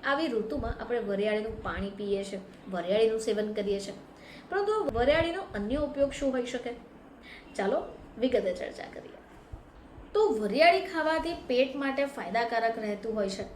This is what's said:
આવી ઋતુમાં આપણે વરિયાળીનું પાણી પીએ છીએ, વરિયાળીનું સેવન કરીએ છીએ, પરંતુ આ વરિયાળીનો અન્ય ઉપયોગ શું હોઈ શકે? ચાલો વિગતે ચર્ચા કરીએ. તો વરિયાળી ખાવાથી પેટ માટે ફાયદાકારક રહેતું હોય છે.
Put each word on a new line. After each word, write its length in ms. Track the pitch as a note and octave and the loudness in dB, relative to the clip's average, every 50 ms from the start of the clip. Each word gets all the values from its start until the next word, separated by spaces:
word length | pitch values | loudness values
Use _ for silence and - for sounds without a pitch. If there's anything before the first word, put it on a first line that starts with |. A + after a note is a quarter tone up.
| - | 0
આવી 220 | C4+ C#4 C#4+ E4 D4+ | 0 0 2 0 0
ઋતુમાં 480 | A#3+ G#3+ G#3 - D4 C#4 A3+ A3+ A3+ - | 0 -2 -2 -2 -4 -4 -4 -4 -6 -6
આપણે 200 | - A#3 A#3+ A#3 | -4 -4 -2 -2
વરિયાળીનું 640 | G#3 G3+ G3+ G3 G3+ G#3+ G#3+ G#3+ G#3+ A3 G#3+ - - | 0 -2 -2 0 0 0 0 0 -2 -4 -8 -6 -6
પાણી 260 | F#3+ E3 F3+ G3 G3 | -6 -4 -4 -6 -6
પીએ 340 | G3 - G#3 G3+ G3 G3 G3 | -6 -6 -2 -2 -2 -2 -2
છીએ, 160 | - - F#3+ - - - - - - | -4 -8 -10 -10 -12 -18 -18 -12 -6
વરિયાળીનું 500 | F#3+ F3 E3+ F3+ G3 G#3+ A3+ A3+ A3 A3 | -4 -4 0 2 4 6 6 4 4 2
સેવન 340 | - A#3 G#3 G#3 G#3+ G#3 G#3+ | 0 0 0 0 0 -2 -2
કરીએ 260 | G#3+ G3 G3 G3+ G3 | -2 0 0 0 -2
છીએ, 140 | - - - - - - - - - - - - - - | -2 -8 -12 -14 -16 -20 -20 -20 -20 -18 -18 -18 -12 -4
પરંતુ 220 | F4+ G4 G4+ G4+ | -2 0 2 2
આ 120 | G#4+ A4 G4 C#4 A3 | 2 2 2 0 2
વરિયાળીનો 480 | A3+ A#3+ C4 D4+ E4 E4 E4+ E4+ F#4+ F#4+ - - | 2 4 6 6 6 4 2 0 -4 -6 -6 -6
અન્ય 240 | G#3 G3+ G#3 B3+ D4+ | -4 -2 -2 0 0
ઉપયોગ 340 | D4+ C#4 - C#4 C#4 C#4 | 0 -2 2 2 2 2
શું 200 | - - C#4+ C4+ | 2 0 0 0
હોઈ 140 | B3 B3+ B3 | 0 0 -2
શકે? 260 | B3 - B3 - A#3+ A#3+ - - - - - - - - - - - - - - - - | -2 -4 -6 -6 -6 -8 -10 -14 -20 -20 -20 -20 -20 -20 -20 -20 -18 -18 -18 -18 -12 -4
ચાલો 300 | - F#3+ G3 B3+ E4 - - - - - - - - | -2 0 2 2 0 0 -4 -12 -14 -18 -16 -4 0
વિગતે 320 | A3+ C4 A#3+ G#3+ F#3+ F#3 F3+ | 0 4 4 4 2 2 -2
ચર્ચા 360 | F3+ - - - - - - - | -2 -6 -8 -8 -10 -12 -10 -12
કરીએ. 260 | - - - - - - - - - - - - - - - - - - - - - - - - | -14 -14 -14 -18 -18 -20 -20 -20 -20 -18 -16 -16 -16 -16 -20 -20 -20 -20 -20 -18 -18 -18 0 4
તો 140 | G#4 A4 G4 | 4 6 6
વરિયાળી 540 | C4 G#3+ G#3+ G3+ G3+ C4+ D#4+ F4 F4 F#4+ | 4 2 0 2 4 8 8 8 8 6
ખાવાથી 520 | E4+ - E4+ E4 D4+ D#4 D#4+ D#4+ D#4+ E4 E4+ - - - | 2 0 -2 0 2 2 2 2 0 -2 -4 -6 -4 0
પેટ 280 | B3+ B3 C4+ C4 C4+ | 4 4 4 2 2
માટે 300 | C#4+ C#4 C4+ C4 C4+ C#4+ | -2 -2 -2 0 0 -2
ફાયદાકારક 720 | C#4 C#4 - F#3 F3 G3 A3+ A#3+ A#3 A#3+ A3+ A3+ A3+ A3+ A3 | -2 -2 -6 -6 -2 0 0 0 2 0 2 2 0 0 0
રહેતું 380 | G#3+ G#3 G#3 G3+ - A3+ G#3+ | -2 -4 -4 -4 -4 -4 0
હોય 140 | G#3+ G3+ F#3+ | 0 0 0
છે. 160 | - - G3 - - | -2 -4 -8 -10 -10